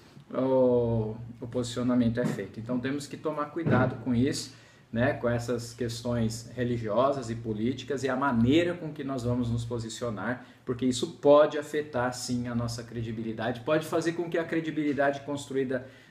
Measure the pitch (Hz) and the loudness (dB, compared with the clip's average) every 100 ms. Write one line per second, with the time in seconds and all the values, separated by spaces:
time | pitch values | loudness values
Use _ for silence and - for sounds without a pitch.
0 | - - - 127 131 131 127 120 117 113 | -20 -20 -6 0 4 6 6 4 4 2
1 | 110 110 - - 120 127 117 127 123 123 | 0 -4 -12 -12 -6 -4 -4 -2 2 4
2 | 117 117 123 104 95 113 117 127 135 143 | 4 2 0 -2 -6 -8 -4 -2 -2 -4
3 | - 151 156 147 147 170 160 - 127 - | -8 -6 -4 -4 -4 -2 2 4 4 0
4 | 131 120 139 - - - - - - 113 | 0 2 2 0 -8 -14 -20 -20 -6 0
5 | 135 - 120 117 123 120 - - 120 - | 0 2 0 0 -2 -4 -6 -6 -6 -4
6 | 127 120 110 - - 127 123 117 110 107 | -4 0 0 -2 -10 -4 -2 -2 0 2
7 | 139 139 113 113 113 104 117 120 - 135 | 2 2 -4 -6 -4 -2 -2 -2 -4 -2
8 | 131 127 139 117 120 160 175 170 156 147 | 0 0 2 4 6 6 4 -2 -8 -8
9 | 139 131 120 123 117 117 113 120 113 - | -6 -2 0 0 0 -2 -2 -6 -6 -6
10 | 120 98 107 123 - - - 120 127 123 | -6 -4 -4 -6 -10 -14 -6 0 0 0
11 | 165 - 143 147 151 151 143 151 147 123 | -2 2 8 10 8 2 -4 -4 -2 -2
12 | 127 - - 123 123 117 120 117 117 117 | -2 -4 -4 -4 -2 -2 -2 -6 -8 -8
13 | 113 113 113 110 123 120 - 160 156 170 | -6 -6 -6 -4 -4 -4 0 0 2 0
14 | 165 170 165 170 160 165 156 151 147 135 | 0 -2 -2 -2 0 -2 -2 -2 -2 2
15 | 143 139 - 143 - 131 127 127 - - | 2 0 -6 -8 -4 -2 0 -2 -6 -18
16 | - | -16